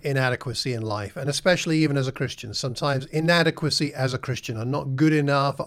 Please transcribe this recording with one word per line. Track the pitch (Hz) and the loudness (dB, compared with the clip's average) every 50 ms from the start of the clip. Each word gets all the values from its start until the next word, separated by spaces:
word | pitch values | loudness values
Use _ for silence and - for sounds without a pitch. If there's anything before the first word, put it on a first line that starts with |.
inadequacy | - 147 135 135 131 127 123 - - 127 113 - - 131 123 | -4 -2 0 2 2 2 0 -2 -4 -6 -6 -4 -4 -4 -4
in | 113 | -4
life, | 110 110 104 104 101 98 - | -4 -4 -4 -4 -6 -8 -8
and | - 135 143 | -6 -4 -4
especially | 139 - - 190 180 - - 170 160 156 | -4 0 2 2 2 2 2 2 2 4
even | 156 143 139 | 4 4 2
as | 139 131 | 0 0
a | 131 | -2
Christian. | - - 139 - - - - 127 | -2 -2 -4 -4 -4 -8 -10 -10
Sometimes | 107 - - 131 110 - 147 143 139 131 143 | -6 -6 -6 -6 -4 -2 0 0 0 0 -2
inadequacy | - - 156 160 170 175 170 165 165 156 - 160 143 - - 151 143 - | -2 -2 0 2 4 4 4 4 2 2 0 0 0 0 0 0 -2 0
as | - 131 127 | -2 -2 -2
a | 131 123 | -2 -4
Christian. | - - 123 - - - 117 110 | -4 -6 -6 -6 -6 -6 -6 -4
"I'm | 113 127 | -4 -2
not | 131 147 139 135 131 | -2 -2 -2 -2 0
good | 131 156 156 156 | 2 4 4 4
enough. | 151 143 143 139 139 139 143 139 - 131 | 4 4 4 4 4 2 2 0 -2 -6